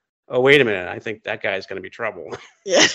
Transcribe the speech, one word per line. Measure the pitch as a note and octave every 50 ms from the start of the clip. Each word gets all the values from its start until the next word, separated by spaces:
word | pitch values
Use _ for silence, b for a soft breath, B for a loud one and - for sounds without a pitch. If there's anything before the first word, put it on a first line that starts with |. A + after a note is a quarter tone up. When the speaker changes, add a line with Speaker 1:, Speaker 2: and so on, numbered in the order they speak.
| _ _ _ _ _ -
Speaker 1:
"Oh, | - B2+
wait | B2+ C3+ C#3 D3
a | C3
minute, | A2+ G#2 F#2 F2+ F2+
I | F#2+ A2
think | - A2+ G#2+ G#2+ -
that | - A2 A2
guy's | - A2 G2 F#2+ -
gonna | - - G2
be | F#2 F#2+
trouble." | - - A#2+ A2 G2 F2+ D#2 -
<laughs> | - - - - _ _ -
Speaker 2:
Yeah. | F#3+ F#3 F#3 - -